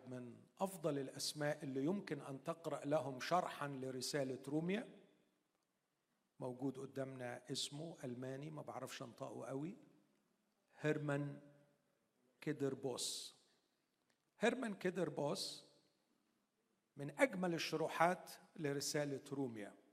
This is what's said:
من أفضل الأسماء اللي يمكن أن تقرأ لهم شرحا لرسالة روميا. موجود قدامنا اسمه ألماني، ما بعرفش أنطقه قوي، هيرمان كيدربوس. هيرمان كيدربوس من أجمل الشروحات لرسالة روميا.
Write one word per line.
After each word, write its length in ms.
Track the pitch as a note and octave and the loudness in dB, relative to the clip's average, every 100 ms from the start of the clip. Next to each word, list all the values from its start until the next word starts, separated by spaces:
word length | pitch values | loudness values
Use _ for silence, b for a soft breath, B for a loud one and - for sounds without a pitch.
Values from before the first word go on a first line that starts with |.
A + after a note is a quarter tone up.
| B2 | -6
من 380 | B2+ B2 A2+ - - | -8 -8 -12 -14 -2
أفضل 380 | G3 F#3 D#3 C#3+ | -2 0 2 2
الأسماء 640 | C3+ C#3 - D3+ D3 D3 | 0 -2 -2 2 2 2
اللي 220 | C#3 C3 | 0 2
يمكن 360 | C#3+ G3+ - D3 | 4 2 0 -4
أن 240 | C3 C#3 | -4 -6
تقرأ 400 | - E3+ D#3+ C#3+ | -4 -4 -2 -2
لهم 360 | C#3+ D3+ C#3 C3 | 4 4 4 -2
شرحا 480 | - F3 F3+ - C#3+ | 4 4 4 0 -2
لرسالة 720 | C3+ C3 B2+ B2 D3 C3 B2 - | -2 -2 -2 0 2 2 0 0
روميا. 520 | D3+ E3+ G3+ - - - _ _ _ _ _ _ _ _ _ _ _ _ - | 2 4 2 0 -12 -20 _ _ _ _ _ _ _ _ _ _ _ _ -8
موجود 400 | C3 B2 C3+ C3 | -6 0 0 -2
قدامنا 640 | C#3 C#3 C3+ C3 B2 B2 - | -6 -4 -4 -4 -6 -6 -4
اسمه 440 | C3 - D3 E3 E3 | -2 -2 -4 -8 -6
ألماني، 460 | C3 B2 B2+ C3+ D3+ | -6 -4 -4 -6 -6
ما 120 | D3+ | -8
بعرفش 400 | B2 A2 B2 - | -6 -6 -6 -6
أنطقه 440 | B2+ G#2 C3 A#2 B2 | -8 -6 -6 -6 -4
قوي، 300 | C3+ D#3 G#3 - - _ _ _ _ _ _ _ - | -2 -2 -6 -14 -20 _ _ _ _ _ _ _ 0
هيرمان 640 | D3+ D3+ D3 C#3+ C#3+ C#3 - - - _ _ _ _ _ _ - | 4 4 4 2 2 -4 -14 -20 -20 _ _ _ _ _ _ -8
كيدربوس. 960 | - C3+ C#3 B2+ C3+ A#2 - - - - _ _ _ _ _ _ _ _ _ - | -4 0 0 0 -2 0 -2 -2 -8 -14 _ _ _ _ _ _ _ _ _ 2
هيرمان 360 | A3+ B3 A#3+ | 2 4 -2
كيدربوس 920 | G3 F3+ F3+ D#3+ D3+ C#3+ G3 - - - - _ _ _ _ _ _ _ _ _ _ _ - | -2 -2 2 0 2 0 0 -4 -6 -14 -20 _ _ _ _ _ _ _ _ _ _ _ -8
من 240 | C#3+ C#3+ | -4 4
أجمل 340 | C#4 G3 F#3 | 4 4 2
الشروحات 760 | E3 - D3 D#3 - E3 F3+ - - - - | 2 0 2 2 6 6 6 -4 -16 -16 -2
لرسالة 680 | D3 C#3+ C3+ D3+ C#3+ C3 - | 0 0 0 0 0 -2 -4
روميا. 440 | C#3 C3 A2 G2 - - | -2 0 -2 -8 -10 -20